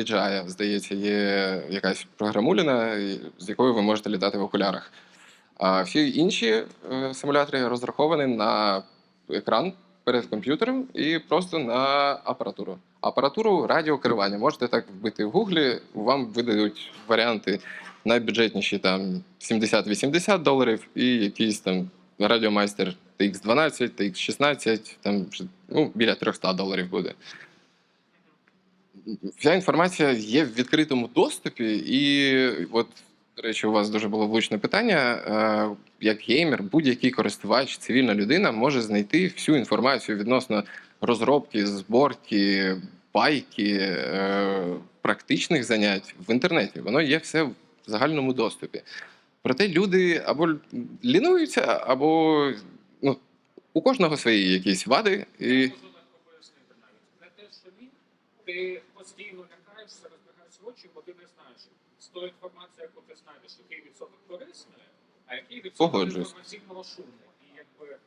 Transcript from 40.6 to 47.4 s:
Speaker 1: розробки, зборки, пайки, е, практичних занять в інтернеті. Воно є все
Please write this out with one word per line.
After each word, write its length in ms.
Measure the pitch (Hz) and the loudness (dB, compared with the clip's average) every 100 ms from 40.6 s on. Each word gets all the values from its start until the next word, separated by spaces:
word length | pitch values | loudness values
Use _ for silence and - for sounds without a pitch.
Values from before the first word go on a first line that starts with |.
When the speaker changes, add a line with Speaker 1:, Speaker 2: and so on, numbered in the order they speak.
| - - - - | -4 -12 -20 -4
Speaker 1:
розробки, 640 | 110 113 117 147 - 107 101 | 0 2 4 2 2 -2 -2
зборки, 1120 | 101 95 120 143 - - 104 101 98 95 92 - - _ | -4 0 2 2 0 -2 2 2 2 0 -2 -8 -20 _
пайки, 640 | 104 135 143 - - 101 101 | 2 2 0 -4 -4 -2 0
е, 840 | 95 76 64 95 98 101 98 95 87 82 - _ | -2 -2 -4 -2 -2 0 -2 -2 -4 -6 -12 _
практичних 600 | 104 101 - 135 - 156 | -4 -4 -2 -2 0 -2
занять 520 | 117 110 104 95 - - 92 | 0 2 2 0 -6 -10 -2
в 40 | |
інтернеті. 480 | 123 135 - 101 - | 0 2 0 -2 -6
Воно 200 | 82 135 | -2 0
є 160 | 147 156 | 0 0
все 260 | - 160 | -2 -2